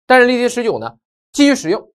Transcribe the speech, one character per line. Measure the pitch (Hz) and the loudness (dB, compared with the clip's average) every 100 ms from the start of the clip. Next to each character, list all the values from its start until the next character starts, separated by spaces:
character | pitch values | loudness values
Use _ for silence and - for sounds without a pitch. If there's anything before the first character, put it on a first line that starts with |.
| - | 0
但 | 254 | 2
是 | 247 | 4
例 | 247 | 0
题 | 247 | -2
十 | 240 | -4
九 | 226 120 | -4 -6
呢 | 113 - _ _ _ | -8 -16 _ _ _
继 | - | 0
续 | 285 | 2
使 | 254 165 | 2 -2
用 | 214 - | -6 -8